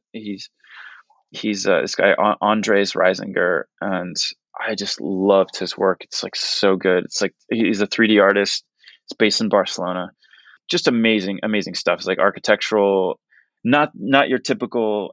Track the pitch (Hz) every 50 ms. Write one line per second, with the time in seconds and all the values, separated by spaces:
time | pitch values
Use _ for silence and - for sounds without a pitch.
0 | _ _ - 113 110 104 98 95 - - _ _ _ _ - - - - - -
1 | - _ _ _ _ _ - - - 110 104 98 - 98 92 76 64 - - -
2 | - 101 92 - 95 104 90 - - 104 107 110 98 110 104 101 101 95 - -
3 | 87 92 92 98 104 101 95 - 90 90 87 73 - _ _ - - 101 95 90
4 | 90 90 85 - - - - _ _ _ - - - - 110 98 104 - - -
5 | 60 82 98 92 95 101 98 98 92 - - - 92 87 - - 101 98 90 -
6 | - - - - - 92 - - - - - - - 98 95 92 92 95 90 90
7 | - - - - 101 92 _ _ _ - 110 113 113 - 113 98 104 101 - -
8 | 113 107 110 104 98 98 98 101 98 - - - - _ _ _ _ - - _
9 | _ - - - 117 107 - - 113 104 101 101 92 - - - 92 90 90 90
10 | 90 87 _ _ _ _ _ _ _ - - _ _ - - 175 - 156 123 117
11 | 113 113 110 104 92 98 98 - - 110 107 104 90 92 90 - - 87 90 -
12 | - 95 92 - 92 101 - - - - 104 - - - 110 104 101 101 98 95
13 | 92 87 - _ _ _ _ _ _ _ _ _ - 117 131 147 151 151 - -
14 | - - 135 139 143 - 131 123 - - 131 104 123 - - 120 113 107 104 104
15 | 95 -